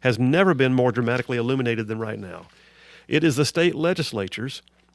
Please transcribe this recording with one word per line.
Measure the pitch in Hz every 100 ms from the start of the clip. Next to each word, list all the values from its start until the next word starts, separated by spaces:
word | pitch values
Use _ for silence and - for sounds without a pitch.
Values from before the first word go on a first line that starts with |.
has | 127 110
never | 127 165 190
been | 135 131
more | 127 123
dramatically | 120 117 123 120 123
illuminated | 117 135 120 113 107
than | 110
right | 110 107
now. | 92 85 82 _ _ _ - - -
It | 151
is | 160 135
the |
state | 143 170 170 151
legislatures | 170 180 143 110 95 - 131 - - _ _